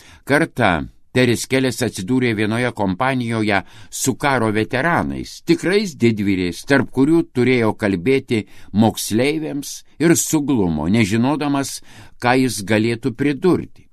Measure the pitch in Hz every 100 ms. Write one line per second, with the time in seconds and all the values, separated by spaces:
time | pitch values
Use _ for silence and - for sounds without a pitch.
0 | - - - 143 160 - 107 82 64 -
1 | - 127 127 110 - 131 131 113 120 -
2 | 92 127 123 107 107 113 123 - 98 92
3 | 131 131 117 113 107 98 - - - -
4 | - - 147 131 110 104 107 127 160 156
5 | 73 67 - - - 170 170 202 208 127
6 | 117 107 101 95 90 85 - 139 107 -
7 | 139 165 165 127 120 127 110 98 104 95
8 | 87 135 135 113 - - - 98 113 -
9 | - 107 135 156 151 202 - - - -
10 | 160 165 - 160 139 131 90 76 78 110
11 | 98 113 123 147 143 139 135 - - -
12 | - - 123 127 127 107 98 107 113 117
13 | 135 113 139 139 185 151 64 - -